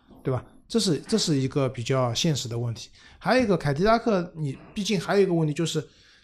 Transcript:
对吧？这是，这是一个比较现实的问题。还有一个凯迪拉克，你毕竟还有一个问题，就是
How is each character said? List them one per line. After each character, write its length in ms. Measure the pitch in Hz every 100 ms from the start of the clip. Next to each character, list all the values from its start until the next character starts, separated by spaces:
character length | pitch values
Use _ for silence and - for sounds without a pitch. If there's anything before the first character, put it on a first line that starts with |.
| _ -
对 100 | -
吧？ 100 | 127 - - -
这 120 | 226
是， 180 | 196 143 -
这 80 | 220
是 220 | - 139
一 100 | 131
个 220 | 143 135
比 140 | 117
较 280 | 120 131 123
现 240 | 113 170 135
实 140 | 110
的 80 | 117
问 160 | 120
题。 160 | 110 - - - -
还 180 | 180 247
有 60 |
一 20 | 226
个 100 | 214
凯 160 | 147
迪 120 | 139
拉 160 | 208 226
克， 340 | 233 196 175 160
你 220 | 147 131 -
毕 100 | -
竟 160 | 196 196
还 180 | - 196
有 40 |
一 40 | 185
个 60 | 170
问 120 | 156
题， 60 |
就 100 | 143 165
是 200 | 160 - _ _ _